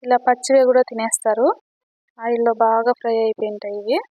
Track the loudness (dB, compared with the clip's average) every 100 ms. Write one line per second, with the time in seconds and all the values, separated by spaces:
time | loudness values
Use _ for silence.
0 | 0 0 2 -2 2 2 4 4 2 -2
1 | -4 -2 -2 0 0 0 _ _ _ _
2 | _ _ -6 -2 0 0 0 2 0 -2
3 | -2 -2 -2 -4 -8 -8 -10 -10 -4 -4
4 | -4